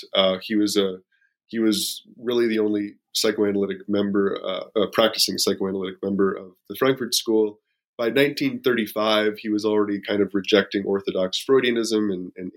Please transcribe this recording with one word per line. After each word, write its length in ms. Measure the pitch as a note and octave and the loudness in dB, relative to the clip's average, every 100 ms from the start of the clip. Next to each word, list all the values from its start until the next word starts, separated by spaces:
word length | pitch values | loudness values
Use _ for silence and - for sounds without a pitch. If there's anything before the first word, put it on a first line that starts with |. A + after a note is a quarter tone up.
| - | -4
Uh, 240 | G2+ F#2+ F#2 | 2 2 0
he 140 | - G#2+ | -2 0
was 220 | G2+ G2+ | 2 2
a, 200 | G2 F#2 _ _ _ _ - | 0 -4 _ _ _ _ -10
he 120 | A2+ | 0
was 440 | A2 G2 - - _ - | 2 2 -2 -8 _ -10
really 300 | A#2 A#2+ A#2 | -2 0 2
the 120 | A2 | 2
only 360 | G#2+ G#2 G#2 - _ | 0 0 -4 -10 _
psychoanalytic 760 | - A2 G#2+ G2+ G2+ G2 F#2+ - | -2 0 2 0 2 -2 -4 -2
member, 480 | G2+ G2+ G2+ G2 - F#2+ | 0 2 2 0 -2 -6
uh, 340 | F#2 - A2 | -8 -4 -2
a 80 | F#2 | 0
practicing 480 | - A2 - - F#2 | 2 2 2 -2 0
psychoanalytic 560 | G2+ F#2+ G2 G2 F#2 F#2 | -2 0 -2 -4 -6 -6
member 280 | G2 G2 G2 | -4 2 0
of 200 | F#2 F#2+ _ - | 0 -12 _ -14
the 60 | G2+ | 0
Frankfurt 400 | C3 C3+ A#2 - | 0 0 -2 -4
School. 440 | - A2 G#2+ G#2 _ _ _ - | 2 2 2 -4 _ _ _ -4
By 120 | A#2 | 0
nineteen 520 | B2+ D3 D3 C#3 B2 | 2 2 0 -4 -2
thirty-five, 800 | C3 A#2 G#2 A2 A2 G#2+ G#2+ G#2 | 0 0 -2 -2 2 2 2 -2
he 100 | A2 | -4
was 160 | G#2 G#2+ | -2 0
already 360 | G#2 G2+ G2+ | 2 0 -2
kind 200 | A2 G2+ | -2 0
of 140 | G2 G2+ | 0 0
rejecting 480 | F#2 G2+ - G#2 F#2+ | 4 4 4 -2 -2
orthodox 540 | G2 G2 F#2 F#2 - | -2 -2 -2 -2 -4
Freudianism 720 | - C3 B2 A#2 A2 G#2+ G#2 | 2 2 4 0 0 0 0
and, 200 | F#2 F2+ F#2 | -4 -8 -12
and 160 | F#2 | -10